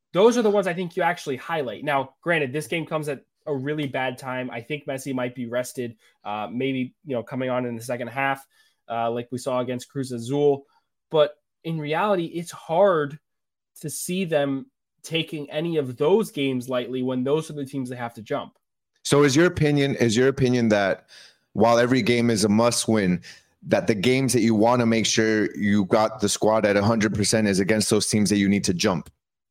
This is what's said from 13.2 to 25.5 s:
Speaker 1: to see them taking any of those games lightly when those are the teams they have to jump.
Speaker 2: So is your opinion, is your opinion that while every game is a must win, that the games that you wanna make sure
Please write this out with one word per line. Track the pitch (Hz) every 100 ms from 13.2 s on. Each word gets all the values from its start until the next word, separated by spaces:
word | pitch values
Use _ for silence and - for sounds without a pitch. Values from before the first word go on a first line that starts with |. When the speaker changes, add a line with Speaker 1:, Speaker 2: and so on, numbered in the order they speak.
| _ _ _ _ _ -
Speaker 1:
to | 156
see | - - 185
them | 180 156 143 135 131 _ _ _
taking | - 165 160 160 143
any | 151 170 160
of | 131 120
those | 147 202 202
games | - 139 127 123
lightly | 127 117 131
when | 127 127
those | 127 156 156
are |
the | 147 135
teams | 139 123
they | 123
have | 117
to | -
jump. | 110 139 82 _ _ _ _ _
Speaker 2:
So | - 139
is | 143 135
your |
opinion, | 180 175 151 147 139 -
is | 117 107
your | 131
opinion | 131 127 123 113
that | 104 98 - _ - - _ _
while | - 113 117
every | 120 131
game | 107 120 120
is | 110
a | 104
must | 104 120 - -
win, | 110 95 90 - - _ _ -
that | 107 90
the |
games | 107 120 131 135
that | 120
you | 110
wanna | 107 113 123 117
make | 113
sure | 104 - 110 107 104